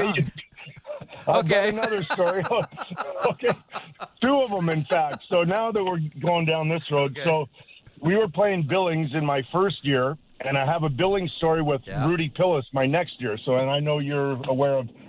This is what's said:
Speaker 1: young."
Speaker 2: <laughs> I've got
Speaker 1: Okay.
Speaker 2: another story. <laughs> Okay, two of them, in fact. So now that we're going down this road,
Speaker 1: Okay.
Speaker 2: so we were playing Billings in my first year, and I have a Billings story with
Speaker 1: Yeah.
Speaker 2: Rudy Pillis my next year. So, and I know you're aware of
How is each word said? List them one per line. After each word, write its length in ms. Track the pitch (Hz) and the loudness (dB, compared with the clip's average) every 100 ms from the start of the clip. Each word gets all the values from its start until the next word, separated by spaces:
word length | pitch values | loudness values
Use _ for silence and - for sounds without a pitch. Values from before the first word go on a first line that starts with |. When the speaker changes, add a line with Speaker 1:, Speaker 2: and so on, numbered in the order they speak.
Speaker 1:
young." 120 | 208 175 | 2 0
Speaker 2:
<laughs> 140 | 127 - - - - - - 605 - - - | -2 -6 -18 -20 -20 -18 -14 -14 -16 -6 0
I've 200 | 165 165 | 2 4
got 100 | 202 | 2
Speaker 1:
Okay. 120 | 208 | 2
Speaker 2:
another 340 | 214 226 208 | 0 -2 -2
story. 400 | 165 196 175 190 170 | -2 0 0 0 0
<laughs> 40 | 226 - 151 - 180 - 554 - | -2 -2 -8 -12 -10 -8 -2 -2
Okay, 220 | - 240 - - - - - - _ | 0 -2 -2 -6 -16 -16 -16 -18 _
two 180 | 254 277 | 2 2
of 100 | 247 | 2
them, 180 | 196 165 | 0 0
in 160 | 160 147 | 0 2
fact. 380 | 175 151 139 - | 2 0 -4 -2
So 140 | 180 | 2
now 280 | 170 202 226 | 2 0 0
that 120 | 208 | -2
we're 160 | 185 175 151 139 | -2 -2 -4 -4
going 240 | 165 175 160 | 0 0 2
down 240 | 160 156 | 0 0
this 140 | 165 - | -2 0
road, 200 | 143 139 131 | 0 0 -2
Speaker 1:
Okay. 60 | 165 | 0
Speaker 2:
so 240 | 156 139 - - - - - | 0 -2 -10 -20 -20 -20 -6
we 160 | 160 202 | 0 2
were 120 | 214 | 2
playing 400 | 151 208 185 139 | 2 2 2 0
Billings 420 | 185 180 160 151 156 | 2 2 0 0 -2
in 100 | 147 | 0
my 160 | 139 123 | 0 0
first 320 | 170 196 - | 0 0 0
year, 340 | 143 135 131 151 _ - | 0 2 0 -2 _ -10
and 160 | 131 139 | -2 0
I 80 | 135 | 0
have 180 | 165 | 0
a 60 | 156 | -2
Billings 420 | 127 185 196 175 - | 0 2 2 -2 -2
story 240 | 165 160 | 2 2
with 180 | 151 135 - | 2 -2 -4
Speaker 1:
Yeah. 220 | 95 160 | -2 0
Speaker 2:
Rudy 220 | 170 156 | 0 -2
Pillis 340 | - 180 151 120 | 0 2 2 0
my 120 | 135 135 | 0 2
next 340 | 165 175 - | 2 -2 -4
year. 180 | 127 - | -6 -4
So, 120 | - 127 | 0 0
and 140 | 131 | 2
I 100 | 143 | 0
know 180 | 147 147 | 0 -2
you're 400 | 143 143 139 127 123 | -2 -2 -2 -2 -2
aware 280 | 131 143 135 | 2 2 2
of 100 | 120 - | -2 -10